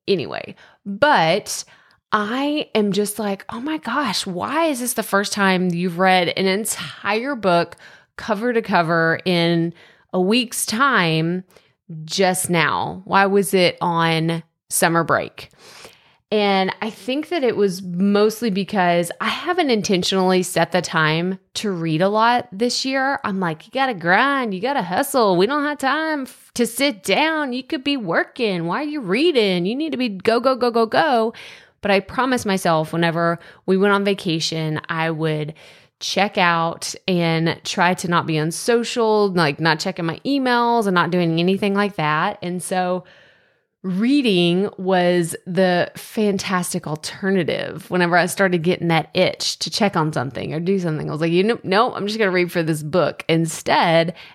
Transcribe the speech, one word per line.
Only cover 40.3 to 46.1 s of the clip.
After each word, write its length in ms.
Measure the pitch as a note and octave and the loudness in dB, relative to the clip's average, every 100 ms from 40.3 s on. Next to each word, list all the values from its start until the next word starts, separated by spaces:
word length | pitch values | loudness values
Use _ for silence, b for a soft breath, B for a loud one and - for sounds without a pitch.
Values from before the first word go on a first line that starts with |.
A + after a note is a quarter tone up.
| C#4 B3+ A#3+ A#3+ A#3 G3 | -2 2 2 2 2 2
and 80 | |
not 160 | F3+ E3 | 2 2
doing 280 | F3+ E3 E3 | 0 0 2
anything 340 | F3+ F#3+ G3+ | 0 0 0
like 240 | G3+ G3+ F3+ | 0 -2 -2
that. 420 | D3+ D3+ F#3+ - | -2 0 -2 -4
And 200 | F3+ F3+ | -8 -6
so 420 | - F#3 F3+ F3+ - b b b b b b _ | -4 -2 -2 -4 -8 b b b b b b _
reading 840 | F#3+ F3+ A#3 D4 A#3+ F3+ F3 F3+ G3+ - | -4 0 2 2 2 2 2 2 -2 -4
was 600 | F#3 F#3 F3+ F3+ E3 - F#3 | 0 2 2 2 0 -6 -4
the 440 | F3+ F#3 F3 - | 0 2 2 -2
fantastic 920 | - - | -6 -10